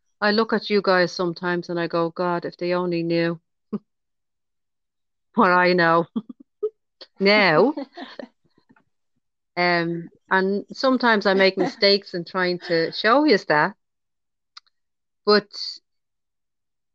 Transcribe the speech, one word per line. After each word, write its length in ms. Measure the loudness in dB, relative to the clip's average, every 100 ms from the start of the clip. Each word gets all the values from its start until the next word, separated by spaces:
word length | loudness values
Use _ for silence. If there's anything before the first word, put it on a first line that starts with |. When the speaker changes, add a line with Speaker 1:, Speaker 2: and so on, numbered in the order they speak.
| _ _
Speaker 1:
I 100 | -2
look 220 | 0 0
at 180 | -2 0
you 120 | 0
guys 300 | 2 2 2
sometimes 560 | -2 -6 -4 -4 -4 -4
and 100 | -6
I 80 | -4
go, 240 | -4 -4
"God, 340 | -4 -4 -4
if 120 | -6 -8
they 160 | -4
only 280 | -4 -2 -4
knew 380 | -2 -2 -2 -4 _ _ _
<laughs> 1600 | -12 -12 _ _ _ _ _ _ _ _ _ _ _ _ _ _
what 160 | 0 2
I 220 | 4 4
know 340 | 4 4 2 0
<laughs> 1080 | -6 -10 -14 _ _ -10 -10 _ -20 -20 -4
now." 540 | 2 2 4 4 2 0
Speaker 2:
<laughs> 80 | -10 -16 -18 -16 -18 _ _ _ _ _ _ _ _ _ _ _ _ -4
Speaker 1:
Um, 540 | 0 0 -2 -6 -10 -18 -4
and 340 | -2 0 -2 -6
sometimes 540 | -4 0 2 2 2 2
I 80 |
make 220 | 2 2 2
Speaker 2:
<laughs> 20 |
Speaker 1:
mistakes 560 | -4 0 2 2 -2
in 100 | -10
trying 340 | -8 -4 -4 -4
to 300 | -2 -2 -2
show 320 | -2 0 2
you 140 | 4 2 2
that. 280 | 0 0 -4 _ _ _ _ _ _ _ -20 -20 _ _ _ _ _ 2
But 540 | 2 0 -10 -16 -18 _ _ _ _ _ _ _ _ _ _ _